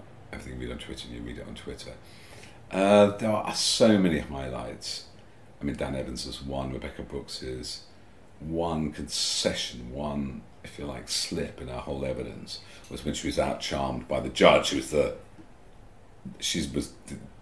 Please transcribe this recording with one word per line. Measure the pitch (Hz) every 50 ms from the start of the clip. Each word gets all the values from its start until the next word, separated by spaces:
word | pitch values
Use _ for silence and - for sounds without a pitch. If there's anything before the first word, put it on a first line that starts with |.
| - - - - - - -
everything | - - - 64 64
you | 62
read | 62 60
on | -
Twitter, | - - 64 60 62 60
and | 60
you | 58 58
read | 60 60 -
it | -
on | - -
Twitter. | - - - - - - - - - - - - - - - - - - - - - - -
Uh, | - 92 98 101 104 104 104 101 101
there | - 117 110
are | 107 107 - - -
so | - - - - - 123 113 107 101
many | 92 90 80 71
highlights. | - - 73 69 67 64 64 64 64 - 62 - - - - - - - - - - - - - - - - -
I | -
mean, | 71 65
Dan | - 67 67 67
Evans | 65 64 64 64 62 -
is | 65 64 - 69
one, | 69 67 67 67 67 65
Rebekah | 67 - 76 - - 82
Brooks | - - 69 - - - - -
is | - 64 64 - - - - - - - - - - - - - - - -
one | 76 78 82 82 82 82 82 78 78 76 -
concession, | - 73 71 - - - - - - - - - - - - - 60 60 60 64
one, | 71 73 73 71 73 69 67 64 - - - - - -
if | - - -
you | -
like, | - - - - -
slip | - - - - - - - - - -
in | 65 64
her | 62 -
whole | - 73 71 67 67
evidence | 65 64 64 64 57 52 53 - - - - - - - - - -
was | - 65 -
when | 76 69
she | - -
was | - - -
out | - 71 65 -
charmed | - - - 71 67 67 64 64 - -
by | 69 65
the | 64 65
judge, | 65 - 92 82 73 73 - -
who | 71
was | 67 64 -
the, | 76 73 67 - - - - - - - - - - - - - - - - - - - - - - - - - - -
she | - - - 90 76 69 64
was | 71 71 - - - -
the | - 69 - - - - -